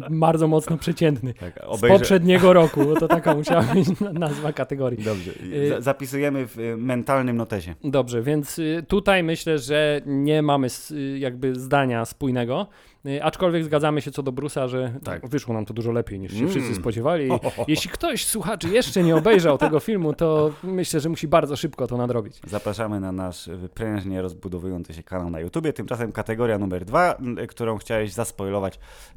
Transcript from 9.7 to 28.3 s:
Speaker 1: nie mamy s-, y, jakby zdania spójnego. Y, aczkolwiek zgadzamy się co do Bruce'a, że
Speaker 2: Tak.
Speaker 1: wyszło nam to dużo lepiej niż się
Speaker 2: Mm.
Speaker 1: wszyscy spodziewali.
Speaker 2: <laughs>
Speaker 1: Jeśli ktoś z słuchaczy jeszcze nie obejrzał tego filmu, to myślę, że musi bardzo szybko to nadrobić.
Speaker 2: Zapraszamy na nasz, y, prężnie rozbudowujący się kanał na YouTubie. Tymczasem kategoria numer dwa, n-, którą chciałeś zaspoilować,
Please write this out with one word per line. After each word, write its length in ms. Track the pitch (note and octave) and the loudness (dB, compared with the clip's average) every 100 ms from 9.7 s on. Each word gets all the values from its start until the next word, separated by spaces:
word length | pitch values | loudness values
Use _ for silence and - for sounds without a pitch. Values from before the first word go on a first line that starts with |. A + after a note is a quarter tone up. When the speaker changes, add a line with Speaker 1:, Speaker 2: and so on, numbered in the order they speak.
| D3 D3+ D3 C#3+ | 2 2 0 -2
Speaker 1:
nie 360 | C#3 C#3+ D#3 | 0 2 4
mamy 260 | D3+ C#3+ B2+ | 4 2 0
s-, 240 | - - | -4 -10
y, 280 | D3+ C#3 C#3 | -8 -6 -4
jakby 360 | C3+ B2 C3 B2+ | -6 -2 -2 -2
zdania 500 | C3 C#3 C3 A#2 A2+ | 0 2 2 0 -4
spójnego. 640 | - C#3 B2 A#2+ C#3+ G3+ - - _ C#3 | -4 -2 0 0 -4 -6 -12 -20 _ -8
Y, 180 | C#3+ | -4
aczkolwiek 400 | D3+ - F#3 E3 | -4 0 0 0
zgadzamy 380 | D#3 D3+ D3+ D3+ | 0 0 2 0
się 100 | C#3+ | -4
co 120 | C3+ | -6
do 80 | C3+ | -6
Bruce'a, 360 | B2+ C#3+ D3 B2+ | -4 -6 -4 -2
że 260 | B2+ B2+ B2+ | -2 -4 -6
Speaker 2:
Tak. 240 | - F2 B2 | -8 -10 -4
Speaker 1:
wyszło 240 | C#3 A#2+ | -4 -2
nam 120 | A2+ G#2 | -4 -4
to 80 | |
dużo 180 | A2+ A#2 | -4 -2
lepiej 280 | A#2 A2+ G2 | -2 -4 -8
niż 120 | F#2+ | -8
się 60 | G2+ | -2
Speaker 2:
Mm. 120 | D3 | 0
Speaker 1:
wszyscy 260 | F#3+ A#2+ F#2+ | 0 -2 -4
spodziewali. 540 | F2 G#2+ B2+ E3+ C3+ - C3 | -4 -2 0 0 0 0 -2
Speaker 2:
<laughs> 180 | - A#2 | -4 -2
Speaker 1:
Jeśli 220 | D3+ - | -2 -2
ktoś 360 | - E4+ A#3+ - | -4 -4 -2 -4
z 40 | |
słuchaczy 400 | A3+ E3 G#3 E3 | -4 -4 -4 0
jeszcze 340 | A3 A#3+ G3 | 0 2 2
nie 120 | E3+ D#3+ | 4 4
obejrzał 420 | E3+ G3+ E3 C3+ | 6 6 6 4
tego 220 | D4 D3+ | 2 2
filmu, 340 | - G#3 D#3+ | 0 -2 -2
to 380 | D3 E3 D#3 D3+ D3 | 0 0 2 0 -2
myślę, 360 | F3+ F#3 E3+ D#3+ | -6 -4 -2 -2
że 100 | D3+ | -2
musi 180 | E3 D#3 | -4 2
bardzo 280 | E3 D3 C#3+ | 2 2 -4
szybko 320 | E3 - B2 | -6 -6 -4
to 100 | B2 | -2
nadrobić. 420 | B2 A#2 G2+ - - | -2 -2 -4 -16 -8
Speaker 2:
Zapraszamy 520 | G2+ G#2 G2 A2 G#2 | -6 -4 -4 -4 -4
na 120 | F#2+ | -4
nasz, 360 | F#2 F#2 E2+ - | -6 -6 -10 -12
y, 220 | F2+ F2+ | -12 -12
prężnie 480 | - A2 G#2 G2 F#2 | -8 -4 -4 -4 -4
rozbudowujący 720 | F#2 F2 F#2+ F2 F#2 F2+ E2+ | -4 -8 -10 -8 -6 -8 -10
się 100 | E2 | -14
kanał 260 | - F#2 F2 | -8 -6 -6
na 100 | E2 | -6
YouTubie. 340 | F2 E3 D#3+ | -6 -4 -4
Tymczasem 380 | C#3 F#2+ B2 G#2+ | -4 -8 -6 -6
kategoria 460 | G#2+ G#2+ A2+ A#2+ G#2 | -6 -6 -2 0 0
numer 280 | G2 F2+ F2+ | -2 -4 -2
dwa, 280 | C#3+ F3+ - | 2 2 0
n-, 320 | B2 G#2+ - | -6 -6 -10
którą 300 | - A2+ G#2+ | -6 -4 -4
chciałeś 360 | - A2+ G#2+ | -2 -2 -2
zaspoilować, 640 | F#2 A2+ | -4 -8